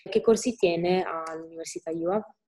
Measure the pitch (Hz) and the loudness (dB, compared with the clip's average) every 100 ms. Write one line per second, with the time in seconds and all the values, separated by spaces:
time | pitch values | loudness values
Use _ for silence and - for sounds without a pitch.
0 | - 214 233 220 254 - 180 170 175 185 | -4 2 4 4 2 2 2 2 2 2
1 | - 165 160 160 165 165 156 - 165 165 | 0 -4 -6 -10 -12 -14 -12 -10 -8 -4
2 | 170 214 - _ _ | -2 -2 -4 _ _